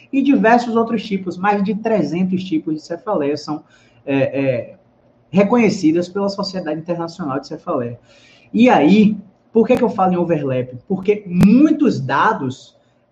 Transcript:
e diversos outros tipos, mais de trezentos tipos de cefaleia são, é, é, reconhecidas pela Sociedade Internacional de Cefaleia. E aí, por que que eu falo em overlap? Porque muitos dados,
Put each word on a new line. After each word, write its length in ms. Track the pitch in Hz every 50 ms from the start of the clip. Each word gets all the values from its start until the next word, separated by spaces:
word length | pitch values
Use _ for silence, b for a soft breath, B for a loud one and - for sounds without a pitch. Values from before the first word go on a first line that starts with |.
| b b -
e 100 | 277 -
diversos 540 | 285 277 202 190 220 240 240 240 240 220
outros 280 | 226 226 233 233 202 -
tipos, 340 | - 196 196 - 185 - 180
mais 260 | 185 208 208 202 196
de 100 | 208 214
trezentos 680 | 208 - 226 220 202 156 143 156 175 190 185 180 - -
tipos 300 | - 160 156 - 165 151
de 80 | 151 -
cefaleia 540 | - 127 - - 214 208 165 143 139 147
são, 280 | 147 - - 151 151 b b b b b b b b _
é, 120 | 139 139
é, 600 | 139 131 - - 135 135 135 123 117 110 - - _ _ _ _ _ _ _ _ _ _ _
reconhecidas 760 | - 185 202 196 247 247 226 190 139 - 143 156 160 175 175
pela 220 | - - 202 196 202
Sociedade 500 | - - 190 - - 180 156 151 151 160
Internacional 640 | 160 - 170 165 170 170 - - 175 143 131 143
de 80 | 143 -
Cefaleia. 500 | 160 156 - 180 160 135 120 120 117 - b b b b b b b b b b -
E 160 | 208 240 247
aí, 480 | 208 160 139 160 190 220 214 208 220 - - - _ _ _ _ _
por 140 | 226 220
que 100 | 220 247
que 60 | 240 247
eu 80 | 214
falo 220 | - - 190 185 180
em 40 |
overlap? 580 | 175 170 160 170 151 143 135 131 127 123 127 - - -
Porque 380 | _ 196 190 - - 208 208 -
muitos 760 | 180 175 180 170 202 226 262 302 320 311 - 294 226 135 127
dados, 760 | 135 131 139 147 175 214 226 185 139 127 127 - - - _ _ _ _ _ _ _ _